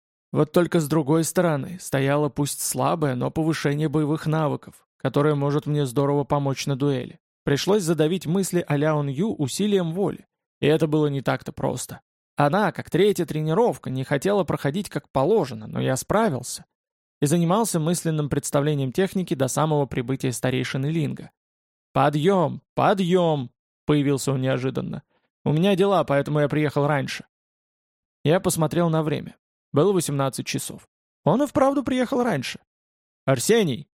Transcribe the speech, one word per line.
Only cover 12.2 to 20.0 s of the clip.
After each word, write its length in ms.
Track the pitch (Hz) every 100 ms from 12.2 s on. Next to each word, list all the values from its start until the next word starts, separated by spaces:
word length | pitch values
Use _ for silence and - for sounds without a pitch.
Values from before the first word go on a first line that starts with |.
| _ -
Она, 340 | 147 185 196
как 180 | 131 -
третья 360 | 156 208 185 160
тренировка, 640 | 151 156 170 233 143 135
не 140 | 131
хотела 400 | 131 143 190 202
проходить 460 | 165 151 143 170 -
как 200 | 143 -
положено, 580 | 135 147 220 139 113 107
но 140 | 117
я 140 | 131 131
справился. 680 | - 202 226 127 131 - - _ _ _ _ _
И 60 | 143
занимался 540 | 175 170 202 233 170
мысленным 500 | 156 180 165 156 147
представлением 600 | 143 - 143 147 143 131
техники 420 | 120 190 190 175
до 140 | 143 135
самого 380 | - 156 147 139
прибытия 460 | 135